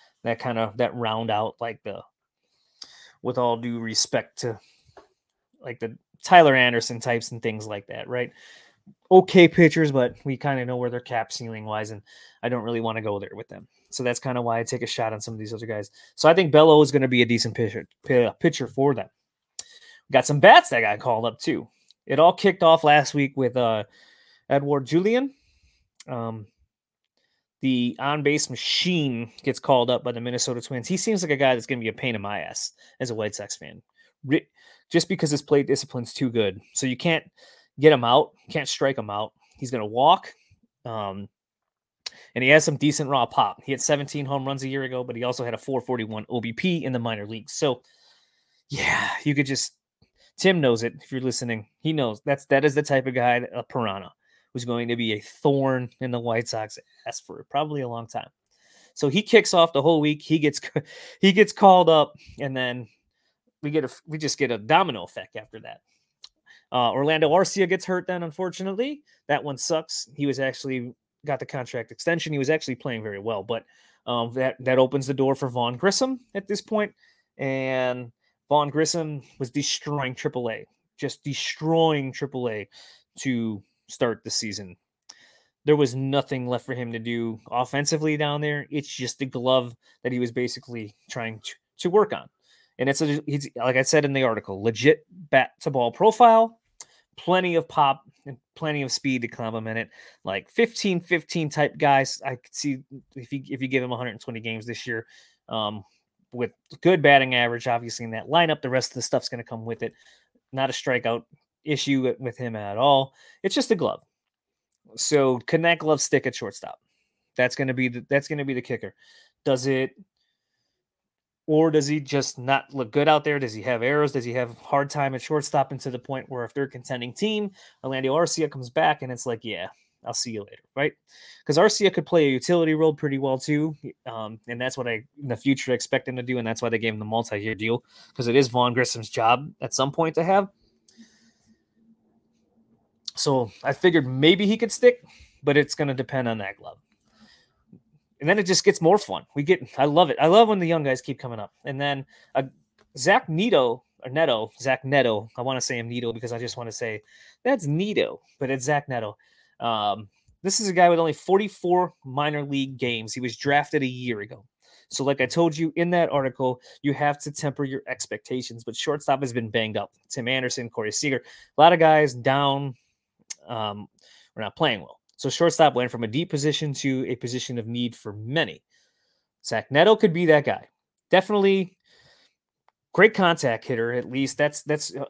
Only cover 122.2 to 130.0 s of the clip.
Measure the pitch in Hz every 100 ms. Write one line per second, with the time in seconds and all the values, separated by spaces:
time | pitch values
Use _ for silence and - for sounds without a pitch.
122.2 | 131 - 123 139 - 139 117 147 147 151
123.2 | 151 143 127 107 127 120 120 147 147 131
124.2 | 120 123 120 117 - 143 139 151 139 131
125.2 | - 156 143 151 135 131 139 123 - 135
126.2 | - 131 117 - 139 131 - 127 120 120
127.2 | 208 214 202 196 - _ 131 131 131 147
128.2 | 170 - 151 135 123 156 160 147 127 123
129.2 | 131 117 113 95 95 - _ _